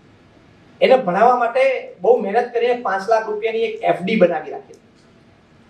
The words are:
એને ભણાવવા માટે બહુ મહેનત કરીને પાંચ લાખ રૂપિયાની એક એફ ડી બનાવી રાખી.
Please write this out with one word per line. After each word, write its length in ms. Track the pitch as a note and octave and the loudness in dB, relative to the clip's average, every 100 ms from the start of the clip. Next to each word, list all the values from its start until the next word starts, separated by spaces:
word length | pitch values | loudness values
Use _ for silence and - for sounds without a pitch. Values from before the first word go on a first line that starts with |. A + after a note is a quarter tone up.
| _ _ _ _ _ _ _ - | _ _ _ _ _ _ _ 0
એને 160 | - B3+ | 4 4
ભણાવવા 400 | F#3 F#3+ A#3+ A#3+ | 2 2 4 4
માટે 580 | A#3 B3+ C4+ B3 - - | 0 0 0 -2 -8 -2
બહુ 200 | G3+ B3 | 2 2
મહેનત 320 | G3 A3+ - | 2 -2 -2
કરીને 220 | A#3 A#3+ | -2 -2
પાંચ 340 | A#3+ - F#3+ G3 | -2 -4 -4 0
લાખ 200 | A3 G#3+ | 0 -2
રૂપિયાની 300 | G#3+ A3+ A3 | -6 -4 -4
એક 240 | A3 - | -4 -4
એફ 200 | F3 E3+ | -2 -2
ડી 140 | F#3+ A3+ | -2 2
બનાવી 340 | F3 D3+ - | 2 0 -8
રાખી. 240 | - - - _ _ _ _ _ _ _ _ | -14 -16 -20 _ _ _ _ _ _ _ _